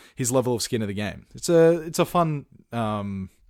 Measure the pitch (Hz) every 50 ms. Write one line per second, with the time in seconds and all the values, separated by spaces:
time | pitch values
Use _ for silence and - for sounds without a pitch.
0 | - - _ - 131 113 131 131 113 123 120 104 - - 127 110 110 101 98 104
1 | 104 95 - - - _ - - - - 170 165 165 165 170 165 160 170 151 -
2 | 165 - - 175 170 160 151 143 - _ - - - - 117 117 113 107 107 104
3 | 101 101 98 95 92 - _ _ _